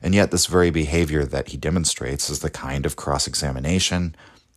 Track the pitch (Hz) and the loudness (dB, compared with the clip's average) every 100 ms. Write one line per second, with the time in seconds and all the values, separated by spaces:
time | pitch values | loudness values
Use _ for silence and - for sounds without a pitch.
0 | 80 98 98 87 - 90 87 80 76 82 | 2 4 4 2 2 4 4 4 2 2
1 | 82 76 69 69 - 69 76 87 76 - | 2 2 0 -2 -6 -4 -2 0 0 -2
2 | 62 73 - 76 76 - 65 69 76 - | -4 -4 -4 -4 -4 -6 -6 -4 -4 -4
3 | - 71 - 67 73 65 69 92 - 90 | -4 -2 -2 -2 -4 -4 0 0 2 0
4 | 87 80 - - _ | -4 -6 -20 -20 _